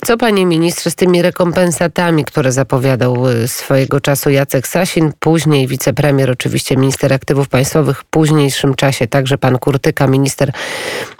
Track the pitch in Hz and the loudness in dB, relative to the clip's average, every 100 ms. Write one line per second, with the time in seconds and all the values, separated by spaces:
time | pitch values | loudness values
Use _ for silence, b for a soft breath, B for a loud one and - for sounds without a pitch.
0 | - 233 240 202 185 160 170 - 175 - | -2 0 2 2 2 2 0 -2 -4 0
1 | 180 175 175 - 180 175 180 156 170 - | 2 2 2 0 0 2 0 0 -2 0
2 | 175 160 139 - 131 127 135 131 135 123 | 0 0 0 0 0 0 0 0 0 0
3 | 123 123 127 117 117 - - 135 135 139 | 0 0 0 0 -2 -4 -2 0 0 0
4 | - 139 147 139 139 135 - 175 185 175 | 0 0 2 0 0 -2 -2 -2 -2 0
5 | 156 - 156 165 147 143 131 135 - 147 | -2 0 0 2 2 2 0 -2 -2 0
6 | 147 139 131 127 123 127 - 135 135 127 | 2 2 0 -2 -2 -4 0 2 2 0
7 | 139 135 - 139 139 127 131 160 139 139 | 0 0 0 -2 0 0 0 0 0 -2
8 | - 156 156 156 143 - 139 131 139 131 | -2 0 2 2 2 0 -2 0 0 0
9 | 117 139 131 139 131 127 - 135 120 - | -2 0 0 0 0 0 0 0 0 0
10 | 135 135 139 - 139 B B B B B | 2 2 0 -2 -4 B B B B B
11 | B | B